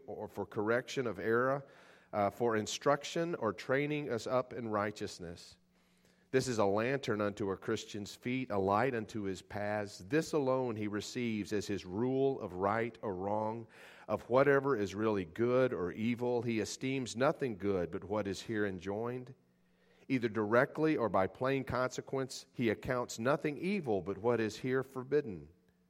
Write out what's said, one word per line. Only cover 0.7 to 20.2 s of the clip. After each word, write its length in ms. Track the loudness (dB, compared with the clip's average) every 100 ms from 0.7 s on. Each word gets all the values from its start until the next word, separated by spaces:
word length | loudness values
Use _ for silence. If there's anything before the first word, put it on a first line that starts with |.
| 2 0 -4 -2
of 140 | -2
error, 440 | 2 4 4 0 -6 -20 -20 -20 _
uh, 180 | 0 2
for 240 | 2 2 2
instruction 800 | 0 0 2 2 0 -4 -2 0
or 180 | -2
training 560 | -2 0 0 2 -2 -2
us 160 | -4 0
up 280 | 0 0
in 140 | -6 -2
righteousness. 880 | 0 0 -2 -8 -8 -12 -12 -18 -20 _ _ _ _ _ _ _
This 200 | 0 2
is 80 | 2
a 80 | 4
lantern 560 | 4 0 0 -2 0
unto 300 | 0 0 -4
a 60 | -2
Christian's 560 | -2 -4 -4 -10 -10
feet, 380 | -8 -4 -4 -2
a 80 | 0
light 340 | 4 4 4
unto 300 | 0 -4 -6
his 180 | -4 -6
paths. 640 | -8 -6 -4 -4 -6 -10 -2
This 240 | 0 2
alone 420 | 0 2 0 0 -2
he 140 | -2
receives 640 | -2 -4 -4 -2 -2 -2
as 120 | -2 -2
his 200 | -4 -4
rule 520 | -2 0 2 2 0
of 140 | -6 0
right 400 | 0 2 -2 -4
or 140 | -6 -4
wrong, 500 | -2 -2 -2 -4 -12 -18 -20 -16 -6
of 140 | -4
whatever 520 | 4 6 8 6 4 2
is 180 | 0
really 300 | 0 0 2
good 480 | -2 0 4 4 4
or 220 | 2 -2
evil. 480 | 0 -2 0 0 0
He 180 | 0 0
esteems 560 | -2 -2 -2 -2 -4 2
nothing 400 | 2 2 -2 0
good 360 | 0 2 0
but 120 | -4
what 240 | -4 -2 -2
is 140 | -4
here 240 | -4 0 0
enjoined. 680 | -2 -6 -4 -4 -6 -10 -18 _ _ _ _ _ _ -2
Either 180 | 0